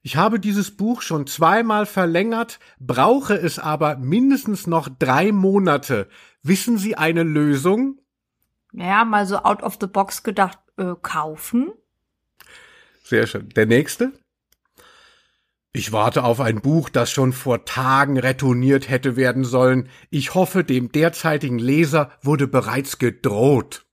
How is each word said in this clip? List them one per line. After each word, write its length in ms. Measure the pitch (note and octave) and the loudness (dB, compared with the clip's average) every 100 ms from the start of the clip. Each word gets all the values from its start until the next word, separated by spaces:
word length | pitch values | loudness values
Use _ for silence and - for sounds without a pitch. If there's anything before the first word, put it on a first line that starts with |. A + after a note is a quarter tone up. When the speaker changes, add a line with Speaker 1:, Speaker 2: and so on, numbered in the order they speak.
Speaker 1:
Ich 160 | - C#3 | -4 0
habe 220 | G#3 A3 | 0 0
dieses 360 | G3+ G3+ F#3+ - | -2 -2 -4 -4
Buch 260 | G#3 A#3+ | -4 -4
schon 260 | - D#3+ C3+ | -4 -6 -6
zweimal 580 | - E3 G#3 A#3 G#3+ G#3 | 0 2 4 2 -2 -2
verlängert, 720 | G3 F3 E3+ A3 A3+ A#3 - _ _ | -2 0 0 0 -4 -6 -10 _ _
brauche 560 | B2+ B2 D#3+ C4+ C4+ G3+ | -6 2 4 4 2 -2
es 240 | E3 - | -2 -4
aber 360 | D#3+ D3+ D3+ C3+ | -6 -2 -2 -2
mindestens 680 | B2+ G3 C4+ C4+ - G3 - | 0 2 4 2 0 -6 -2
noch 220 | E3 D3 | -2 -2
drei 420 | C3 C3 C3 G3 | -4 0 2 2
Monate. 760 | G#3 F#3+ G3+ F#3 C#3+ - A#2 F#2+ - - _ | 2 4 4 4 0 0 -4 -4 -14 -20 _
Wissen 360 | C3+ F#3+ - A#3 | 0 0 2 -2
Sie 180 | G3+ - | -2 -2
eine 260 | D#3+ E3 | 0 2
Lösung? 800 | E3 D3+ D3 C#3 D#3+ G#3+ C4+ C4+ _ _ _ _ _ _ _ | 0 2 2 2 2 2 0 -6 _ _ _ _ _ _ _
Speaker 2:
Naja, 320 | - F3+ G3+ A3+ | -10 0 2 2
mal 200 | G#3 G3 | 0 0
so 100 | G3 | -2
out 260 | - G#3 | 0 -2
of 140 | - - | -4 -8
the 80 | F#3+ | -4
box 360 | G3 G3 - | -2 -2 -4
gedacht, 340 | - G3 F#3 - _ - | -6 -2 -2 -2 _ -8
äh, 160 | F#3 F3 | -8 -8
kaufen. 680 | - D#3+ D#3 D#3 - A#3 D4+ A4+ _ _ _ _ _ _ - - - - _ _ | -8 -6 -6 -10 -4 -2 -2 -8 _ _ _ _ _ _ -20 -20 -20 -20 _ _
Speaker 1:
Sehr 240 | - A#2 A2+ | -4 -2 -2
schön. 200 | G#2 - | -6 -6
Der 160 | - A2 | -2 2
nächste? 440 | A#2 D3+ - B3+ C4+ _ _ _ _ _ _ - _ _ _ _ _ _ _ _ | 2 2 -4 -4 -6 _ _ _ _ _ _ -20 _ _ _ _ _ _ _ _
Ich 200 | A#2+ G2 | -10 -4
warte 320 | G#2+ A2 D3 | 0 0 2
auf 180 | B2 A#2 | 0 0
ein 200 | A#2+ A2 | -2 -2
Buch, 280 | C3+ D#3+ C3+ | 0 0 0
das 200 | C3+ A#2+ | -2 -2
schon 220 | - C3 | 0 0
vor 320 | C3 C3+ A#2 - | 0 -2 -4 -4
Tagen 520 | - C3 C3+ C#3 C3 | -4 0 2 2 0
retourniert 720 | B2+ C3 C3+ B2 C3 C#3 - | 0 0 0 2 2 2 0
hätte 260 | C3 C3+ A#2+ | -2 -2 0
werden 280 | B2+ A#2+ | 0 0
sollen. 440 | B2+ B2 B2+ C3 B2+ - _ | -2 2 4 2 -2 -16 _
Ich 260 | D3 C3+ F#3 | -6 -2 0
hoffe, 280 | F#3 F#3 | 0 0
dem 280 | E3+ B2+ B2 | 0 -2 0
derzeitigen 680 | D3 E3 E3 E3 D3+ C3+ A#2+ | 0 0 0 -2 -2 -2 -2
Leser 520 | B2 D3 D#3+ D#3 C#3+ _ | 0 2 2 0 -2 _
wurde 260 | C#3 D3+ C#3 | -2 0 2
bereits 500 | C3 A#2 B2+ C#3 - | 0 0 -4 -6 -2
gedroht. 840 | A#2+ F#2+ B2 G#2 C3 C3+ - - _ | -2 0 -2 2 4 4 0 -16 _